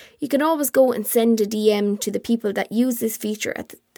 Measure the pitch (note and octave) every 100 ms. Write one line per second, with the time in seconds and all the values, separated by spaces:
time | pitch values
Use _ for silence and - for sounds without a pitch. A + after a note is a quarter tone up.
0 | - _ C4 C#4 D4+ D#4+ C#4 C4+ C4 -
1 | G#3 A#3+ A#3 A3+ G#3 G#3+ G#3+ G#3 G#3 G#3
2 | - G3+ - A#3 G#3 G3 - G#3+ B3+ A#3
3 | A3+ - G#3+ G#3+ - - - - _